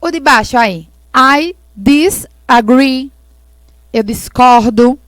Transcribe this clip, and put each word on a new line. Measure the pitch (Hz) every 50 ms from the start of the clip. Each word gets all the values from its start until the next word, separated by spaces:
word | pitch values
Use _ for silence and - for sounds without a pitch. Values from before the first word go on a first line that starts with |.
O | - 330
de | 330 330
baixo | 277 302 269 233 214 - -
aí, | 247 233 214 185 165 - _ _ _ _ _ _
I | - 254 262 277 285 311 339 370 _ _ _ _
disagree, | - 196 214 285 294 311 370 - - - - _ _ _ _ - 240 233 208 247 254 277 269 262 262 262 277 _ _ _ _ _ _ _ _ _ _ _ _ _ _ _ _
eu | - 226
discordo. | 226 202 233 - - - - - 247 254 247 240 220 233 226 214 240 240 262 285 _